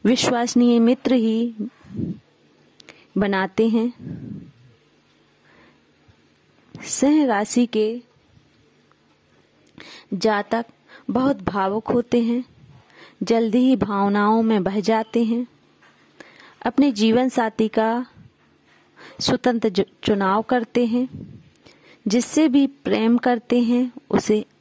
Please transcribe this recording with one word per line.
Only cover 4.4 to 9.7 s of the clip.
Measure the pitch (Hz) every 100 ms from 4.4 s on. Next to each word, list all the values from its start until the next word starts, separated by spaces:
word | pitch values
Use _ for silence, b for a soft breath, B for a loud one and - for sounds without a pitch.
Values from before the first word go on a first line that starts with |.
| - _ _ _ _ _ _ _ _ _ b b b b _ _ _ _ _ _ _ _ _ -
सह | - - 269 311 277
राशि | 202 214 240 240
के | 214 214 240 _ _ _ _ _ _ _ _ _ _ _ _ _ _ _ _ _